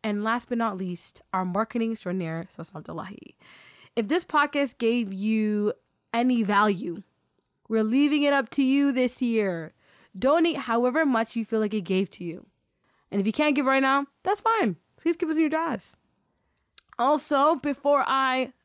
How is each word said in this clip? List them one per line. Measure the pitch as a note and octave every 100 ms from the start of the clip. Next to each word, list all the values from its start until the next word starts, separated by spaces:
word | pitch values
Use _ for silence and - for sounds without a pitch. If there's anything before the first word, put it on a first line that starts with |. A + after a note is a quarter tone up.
and | A3 G#3
last | G#3+ A#3+ -
but | A#3
not | A3+ F#3
least, | F#3 F3 - - _
our | F#3
marketing | F3+ F3+ A3 A#3+ A3+
extraordinaire, | A3+ F#3 F#3 E3 E3 F#3
Sosam | - E3+ D#3+
Abdullahi. | - E3 F#3+ - - _ - - - - - -
If | G#3
this | E4+
podcast | - D4+ D4 C#4+ C#4 -
gave | A3+ A#3+ G#3
you | F#3+ G#3+ A3 G#3+ G#3 G#3 - _ _ _
any | A#3 B3+ A#3+
value, | G3+ G3+ G#3+ F3+ F3 E3+ - _ _ _ _ _ _
we're | A3
leaving | A3 B3+ C#4+ D4
it | C#4+
up | C#4 A#3
to | -
you | C4 C#4 C#4+
this | B3+ B3 -
year. | A#3+ A3+ G3+ E3+ D#3+ _ _ _ _ F#3+
Donate | B3+ D#4+ E4+ C#4
however | B3 A#3 B3 C4+
much | D4+ A#3 A#3 A#3
you |
feel | G#3+ A3
like | G#3+
it | G#3+
gave | E3+ F#3 G3
to | -
you. | F3 D#3+ - _ _ _ _ _ _
And | G3+
if | G3
you |
can't | G#3+ D4+ D4
give | C4
right | C4+
now, | C4+ C#4 C#4 _
that's | F4+ G#4
fine. | A4+ A4+ B3+ E3 _ _
Please | E4 E4+
give | D#4
us | D#4
your | D#4
du'as. | D#4+ E4 G3+ - _ _ _ _ _ _ _ _ - _ -
Also, | B3 D4+ - C#4 D4 D#4
before | D4 C#4 C#4+ C#4+ -
I | C4+ C4+ B3+ C4 _